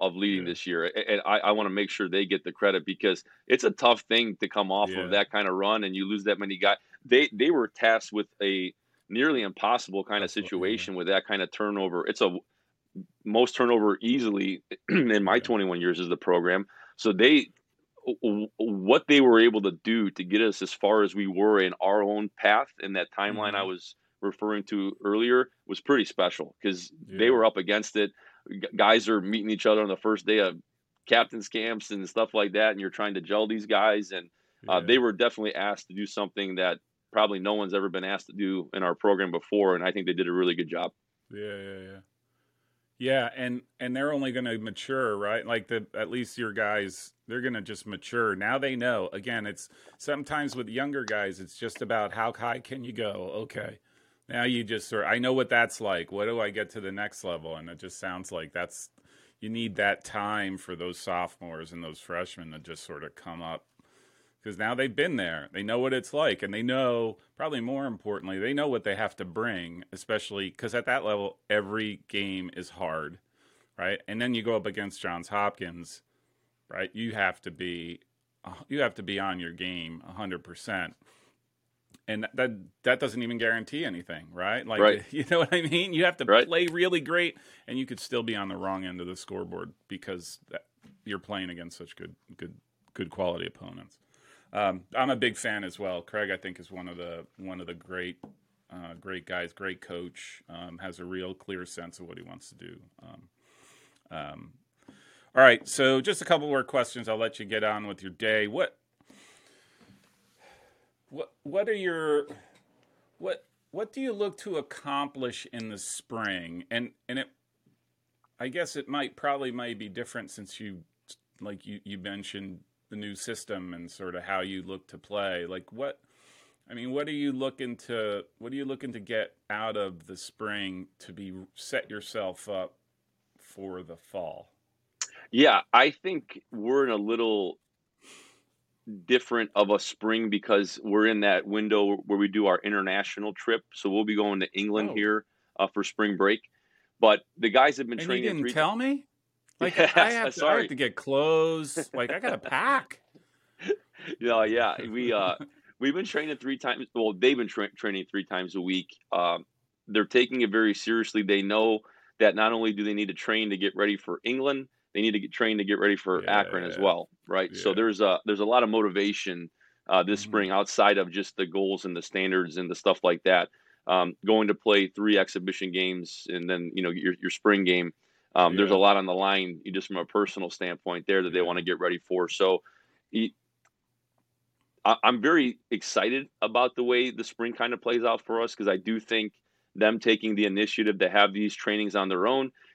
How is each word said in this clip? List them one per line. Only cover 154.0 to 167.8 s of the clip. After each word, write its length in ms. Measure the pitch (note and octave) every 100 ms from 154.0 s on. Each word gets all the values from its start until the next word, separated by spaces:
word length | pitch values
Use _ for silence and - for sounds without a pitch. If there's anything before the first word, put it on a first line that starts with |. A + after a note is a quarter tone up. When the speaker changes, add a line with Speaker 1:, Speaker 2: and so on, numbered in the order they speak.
| - -
Speaker 1:
Yeah, 240 | A#2 A2+
yeah. 320 | A2 A#2 A2 - A2
We, 280 | A#2 B2
uh, 220 | G#2 F#2 - - _
Speaker 2:
<laughs> 220 | _ -
Speaker 1:
we've 140 | C3
been 120 | E3+ -
training 300 | D#3+ D#3 C3+
three 200 | C3 C3
times. 280 | B2+ A#2+ B2
Well, 200 | A#2 A2
they've 240 | F#2 B2+ C3
been 100 | A2
tra-, 240 | - G2+
training 340 | - G#2+ F#2+ -
three 140 | G2 F2+
times 300 | F#2 F2+ F#2
a 60 |
week. 280 | F2+ F#2 E2 - -
Um, 320 | F2+ F2 E2+ - _ _ _ -
they're 160 | G#2 G2+
taking 360 | B2 B2 B2+
it 100 | A2
very 220 | A2 A2
seriously. 500 | G2+ A2+ A2+ A2 A2
They 180 | G2 G2+
know 380 | G2 G#2+ A2+ G#2+ - _ _ -
that 160 | G#2+ G#2+
not 160 | A2
only 220 | A2+ A2+
do 100 | G2+
they 100 | G#2
need 140 | G#2 G2
to 60 |
train 360 | - - A2 G#2+
to 60 | F#2+
get 160 | G2 F#2
ready 200 | G#2 G2
for 240 | - E2+ A2+
England, 420 | C3 C3+ C#3 C3 _ _
they 80 | -
need 100 | A2
to 80 | G#2
get 120 | G2
trained 280 | - A2+ G#2+
to 40 | G2
get 140 | G2
ready 160 | G2+ G2
for 260 | G2 F2+
Speaker 2:
Yeah, 180 | - G#2
Speaker 1:
Akron 240 | - F#2 F2
as 100 | F2+
Speaker 2:
yeah. 80 |
Speaker 1:
well, 260 | G2 E2+ - _ -
right? 280 | F#2+ F#2 F#2
So 140 | G2
Speaker 2:
Yeah. 60 |
Speaker 1:
there's 260 | F#2+